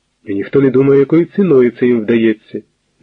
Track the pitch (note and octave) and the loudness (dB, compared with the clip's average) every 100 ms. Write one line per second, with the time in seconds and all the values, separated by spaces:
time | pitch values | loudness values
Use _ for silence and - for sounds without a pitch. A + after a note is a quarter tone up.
0 | _ _ - G2 - C#3 C#3 B2 C#3 C#3 | _ _ -10 -10 -4 -2 0 2 2 2
1 | C#3 E3 E3 - F#3+ C3+ B2 A#2+ B2 A#2+ | 2 0 -2 -2 0 2 0 0 -2 -2
2 | G#2 A#2 A2+ G#2+ _ G#2+ - _ _ _ | -2 0 0 -2 _ -18 -18 _ _ _